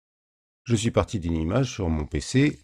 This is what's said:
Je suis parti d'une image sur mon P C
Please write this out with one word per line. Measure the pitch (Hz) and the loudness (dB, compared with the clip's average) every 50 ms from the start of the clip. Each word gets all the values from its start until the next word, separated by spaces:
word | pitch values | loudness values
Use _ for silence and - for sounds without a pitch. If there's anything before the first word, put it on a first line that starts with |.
| _ _ _ _ _ _ _ _ _ _ _ _ _ | _ _ _ _ _ _ _ _ _ _ _ _ _
Je | - 117 | 0 0
suis | 107 107 120 | 2 2 2
parti | 120 107 92 - - 104 | 2 2 0 2 -2 -4
d'une | 82 85 85 | -2 -2 -2
image | 80 80 82 95 127 139 127 | 0 0 0 0 0 0 -2
sur | - - 95 85 | -2 -4 -2 0
mon | 80 78 73 - | 0 0 -2 -2
P | - 76 | -4 -6
C | - - - 127 139 147 143 - | -6 0 2 2 2 2 0 -4